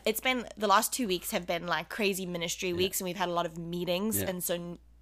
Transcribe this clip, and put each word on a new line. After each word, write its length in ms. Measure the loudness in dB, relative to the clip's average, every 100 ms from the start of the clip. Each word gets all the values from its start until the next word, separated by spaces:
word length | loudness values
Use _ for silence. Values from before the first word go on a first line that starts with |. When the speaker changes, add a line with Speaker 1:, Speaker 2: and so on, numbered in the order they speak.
| 0
Speaker 1:
it's 160 | 0
been, 240 | 0 0 -2 -2
the 100 | 4
last 260 | 6 4
two 120 | 0 0
weeks 260 | 0 0
have 140 | -4 -2
been, 220 | -2 0
like, 220 | -2 -2
crazy 360 | 0 2 2 -2
ministry 440 | -2 -2 -2 -2
Speaker 2:
Yeah. 60 | 2
Speaker 1:
weeks, 260 | 0 0
and 40 | -2
we've 80 | -2
had 100 | 0
a 60 |
lot 120 | 0 -2
of 120 | -4
meetings, 640 | -6 -4 0 0 2 0
Speaker 2:
Yeah. 80 | 0
Speaker 1:
and 120 | -2
so 100 | -2
n-, 260 | -2 -4 -10 -16 -12